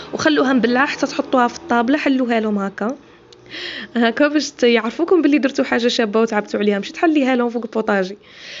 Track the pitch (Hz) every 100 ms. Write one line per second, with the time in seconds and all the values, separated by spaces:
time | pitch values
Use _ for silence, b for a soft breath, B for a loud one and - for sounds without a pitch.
0 | B - 311 294 262 262 226 247 285 -
1 | 269 - - 262 240 - - 233 233 294
2 | 294 262 240 233 214 202 196 196 208 277
3 | - B - - - B B B 220 240
4 | 233 233 294 302 262 - 247 233 220 214
5 | 339 370 285 285 240 - 262 247 240 233
6 | 226 214 226 208 208 214 208 202 202 -
7 | 349 302 254 254 240 233 233 226 214 202
8 | 185 202 B B B B